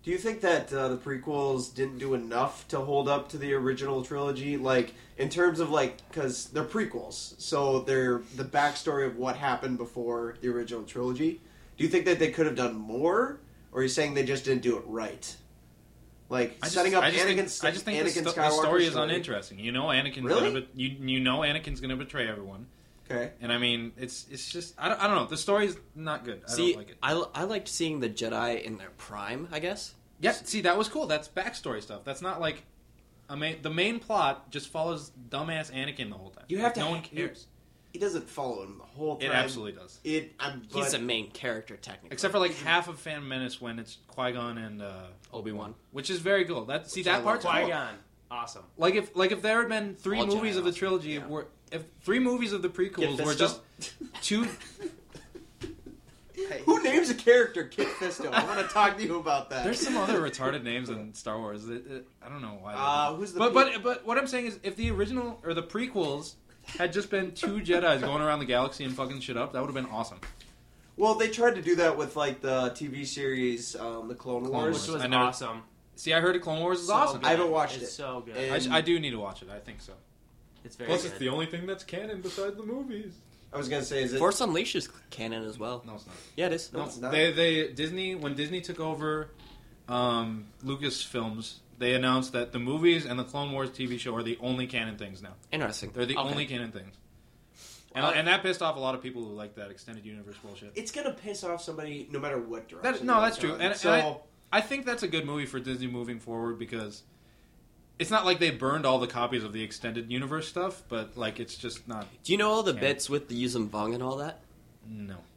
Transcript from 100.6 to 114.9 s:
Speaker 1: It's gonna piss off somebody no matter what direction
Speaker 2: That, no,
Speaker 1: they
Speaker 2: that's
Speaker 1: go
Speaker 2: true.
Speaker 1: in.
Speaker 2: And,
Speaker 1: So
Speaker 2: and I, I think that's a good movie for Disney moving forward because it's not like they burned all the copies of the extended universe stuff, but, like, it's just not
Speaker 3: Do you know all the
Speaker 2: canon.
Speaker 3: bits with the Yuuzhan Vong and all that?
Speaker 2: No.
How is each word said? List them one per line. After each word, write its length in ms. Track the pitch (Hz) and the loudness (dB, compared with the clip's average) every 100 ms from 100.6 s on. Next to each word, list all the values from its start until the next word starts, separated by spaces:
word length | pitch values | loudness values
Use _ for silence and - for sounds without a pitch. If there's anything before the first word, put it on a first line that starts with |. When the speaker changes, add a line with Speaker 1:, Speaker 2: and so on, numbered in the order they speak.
| 104 202 | -10 -10
Speaker 1:
It's 160 | 220 | -8
gonna 200 | 302 285 | -4 -6
piss 320 | - 208 202 | -6 -10 -8
off 180 | 180 170 | -6 -6
somebody 460 | - 156 151 143 127 | -6 -8 -8 -8 -8
no 100 | 143 | -6
matter 180 | 143 135 | -4 -4
what 300 | 117 117 - | -4 -8 -10
direction 360 | - 247 247 240 | -4 -2 -2 4
Speaker 2:
That, 80 | |
no, 60 | 226 | 6
Speaker 1:
they 60 | 226 | 6
Speaker 2:
that's 100 | - | 2
Speaker 1:
go 100 | 160 | -2
Speaker 2:
true. 60 | 156 | 2
Speaker 1:
in. 60 | |
Speaker 2:
And, 140 | 180 202 | 0 2
Speaker 1:
So 160 | 180 | 6
Speaker 2:
and 100 | 165 151 - - _ _ | 6 4 -2 -12 _ _
I, 60 | 202 | 0
I 20 | |
think 240 | 220 277 247 | 2 -2 -2
that's 180 | 240 | -2
a 40 | 190 | 0
good 160 | 160 143 | 0 0
movie 200 | 147 139 | -2 -2
for 140 | 135 | -4
Disney 280 | 127 127 127 | -4 -4 -4
moving 320 | 123 120 117 | -4 -6 -8
forward 360 | 113 117 117 113 | -6 -4 -4 -4
because 460 | 113 117 107 104 - - - - - - - - - - | -6 -6 -8 -10 -20 -20 -20 -20 -20 -20 -20 -20 -20 -6
it's 100 | 160 | 2
not 160 | 220 185 | 2 4
like 140 | 180 | 4
they 100 | 170 | 4
burned 360 | 127 131 151 139 | 2 0 2 4
all 120 | 131 | 4
the 80 | 120 | 2
copies 360 | 123 120 123 | 0 0 0
of 100 | 107 | -2
the 80 | 110 | -6
extended 500 | 110 - 117 113 113 | -8 -6 -6 -6 -4
universe 360 | 123 135 156 156 | -6 -4 -4 -4
stuff, 340 | 180 185 180 - | -4 -4 -6 -8
but, 260 | 113 107 - | -6 -6 -4
like, 220 | 110 107 | -4 -4
it's 160 | 117 - | -10 -8
just 320 | 120 - - | -8 -10 -10
not 200 | 110 98 - | -10 -10 -12
Speaker 3:
Do 80 | - | 0
you 60 | 196 | 4
know 100 | 208 | 6
all 140 | 220 | 4
the 100 | 202 | 2
Speaker 2:
canon. 140 | 131 135 139 | 2 2 0
Speaker 3:
bits 140 | - | 0
with 160 | 143 143 | -2 -2
the 140 | 120 123 | -2 0
Yuuzhan 240 | 120 107 | 0 -2
Vong 240 | 107 107 | 0 -2
and 80 | 120 | -2
all 140 | 127 135 | -2 -4
that? 220 | 147 - - - - - | -6 -10 -18 -20 -20 -20
Speaker 2:
No. 280 | 110 | -14